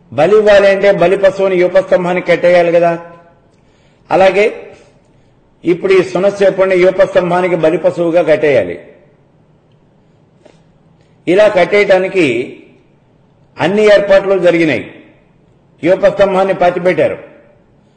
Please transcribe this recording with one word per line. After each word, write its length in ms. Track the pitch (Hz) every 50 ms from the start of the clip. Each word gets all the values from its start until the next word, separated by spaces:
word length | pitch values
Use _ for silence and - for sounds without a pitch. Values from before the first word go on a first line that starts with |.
| _ _
బలి 240 | 113 123 151 190 208
ఇవ్వాలి 320 | 214 202 208 202 196 196 196
అంటే 240 | 196 190 196 202
బలి 240 | 190 170 170 175 190
పశువుని 400 | 196 196 190 185 196 190 190 185
యూపస్తంభానికి 720 | 175 175 175 180 190 185 - 190 180 175 175 180 180 175
కట్టేయాలి 460 | - 170 147 165 175 180 175 170 170
కదా. 260 | 165 175 170 170 170 165 170 - - - - _ _ _ _ _ _ _ _ _ _ _ _ _ _ _ _ -
అలాగే 600 | 147 170 190 190 180 196 214 233 - - - - - - _ _ _ _ _ _ _ _ _ _ _ _ _ _ _ _ -
ఇప్పుడు 280 | 160 180 165 - 190
ఈ 100 | 190 185
సునస్సేపుణ్ణి 760 | 170 - - 175 190 202 196 - 196 190 180 185 190 190 190
యూపస్తంభానికి 800 | 180 180 185 185 190 190 - - 190 180 175 180 180 180 180 175
బలి 220 | 175 156 156 170 175
పశువుగా 440 | - 185 - 170 175 165 160 175
కట్టేయాలి. 580 | 165 151 151 151 156 151 135 117 95 87 85 - - - - _ _ _ _ _ _ _ _ _ _ _ _ _ _ _ _ _ _ _ _ _ _ _ _ _ _ _ _ _ _ _ _ _ _ _ _ _ _ _ _ _ _ _ _ _ _ 156
ఇలా 200 | 175 202 214 208
కట్టేయటానికి 1120 | - 185 175 170 208 208 202 190 190 185 185 190 196 190 165 135 113 117 135 - - - - _ _ _ _ _ _ _ _ _ _ _ _ _ _ _ _ _ _ -
అన్ని 220 | 135 165 196 214
ఏర్పాట్లు 560 | 214 214 208 196 202 - 196 190 - 185 196 185
జరిగినాయి. 680 | 175 175 170 165 165 156 131 104 - - - - - _ _ _ _ _ _ _ _ _ _ _ _ _ _ _ 135
యూపస్తంభాన్ని 720 | 165 185 170 202 190 170 - 196 190 185 185 196 196 185
పాతిపెట్టారు, 640 | - 180 180 175 180 175 180 170 147 143 - - - - - - - _ _ _ _ _ _ _ _ _ _ _